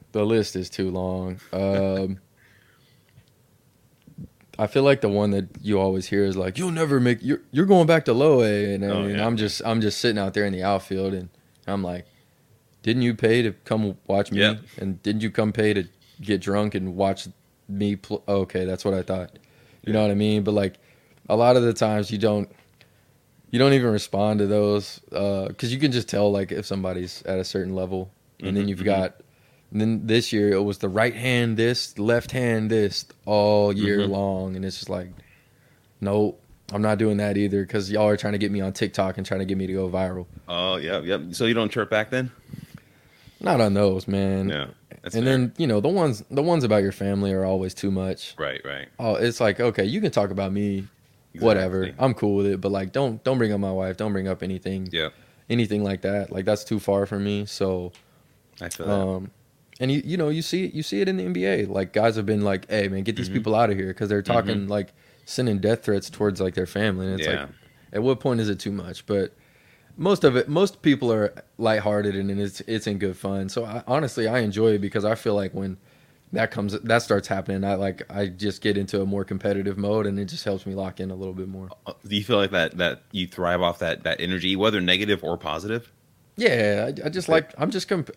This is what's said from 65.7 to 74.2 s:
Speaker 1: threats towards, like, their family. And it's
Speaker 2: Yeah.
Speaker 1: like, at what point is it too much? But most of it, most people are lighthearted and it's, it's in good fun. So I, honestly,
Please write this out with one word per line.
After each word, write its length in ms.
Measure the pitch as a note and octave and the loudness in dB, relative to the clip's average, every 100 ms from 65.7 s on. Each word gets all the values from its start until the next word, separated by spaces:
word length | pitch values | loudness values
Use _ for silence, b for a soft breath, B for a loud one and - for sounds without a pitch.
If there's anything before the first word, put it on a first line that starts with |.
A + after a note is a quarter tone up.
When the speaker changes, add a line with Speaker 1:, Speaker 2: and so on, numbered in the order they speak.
| A#2 | 2
Speaker 1:
threats 240 | - G2+ - | 2 0 -2
towards, 320 | - G#2 F#2+ | -2 0 0
like, 140 | F#2+ | -2
their 120 | F#2 F2+ | -2 -4
family. 400 | G2 G#2+ F#2 F#2+ | 0 0 0 -2
And 100 | F#2+ | -2
it's 100 | D#2 | -2
Speaker 2:
Yeah. 200 | C#2+ C#2+ | -2 -6
Speaker 1:
like, 20 | - b b b | -14 b b b
at 100 | G#2 | -2
what 160 | B2 C3 | 0 0
point 200 | C#3 A#2 | 0 0
is 80 | G#2+ | 0
it 120 | F#2+ | -2
too 100 | G#2 | -4
much? 320 | G2 F2 E2+ - | -6 -8 -14 -2
But 280 | G2+ F#2+ - b b b b b - | 0 0 -6 b b b b b -4
most 260 | E3+ G3 | 0 4
of 120 | C#3+ B2+ | 6 4
it, 120 | A#2+ | 2
most 340 | D3+ G3 - | 2 0 2
people 300 | D#3 C3+ B2 | 2 2 2
are 220 | A2 G#2 - - - | 2 0 -4 -16 -4
lighthearted 560 | A2+ G#2+ G#2 G#2 G#2 G2 | 0 2 2 0 0 -2
and 140 | G2 G2 | -2 -2
it's, 200 | G2+ - | -4 -6
it's 240 | - A2 A2 | -6 -4 -2
in 120 | G2+ | -2
good 180 | G2 F2+ | -2 -2
fun. 320 | G2 G2 F#2+ | -4 -4 -4
So 160 | A#2+ | -4
I, 180 | A2+ A#2 - | -6 -8 -2
honestly, 400 | C#3 C#3 - | 0 0 0